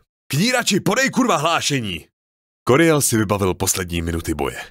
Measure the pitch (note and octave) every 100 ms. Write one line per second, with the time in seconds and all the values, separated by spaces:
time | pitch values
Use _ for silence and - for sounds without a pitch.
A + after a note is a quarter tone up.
0 | _ _ - C3 G#3+ B3+ A3 G3 - G#3+
1 | C4+ - B3+ E3+ D3+ D#3+ - C#3+ A2 E2+
2 | - _ _ _ _ _ - C3 E3 D3+
3 | C3 A2 G3+ G#2 F#2+ F2+ F#2+ - F2 E2+
4 | E2 E2 E2 D2+ C#2 - -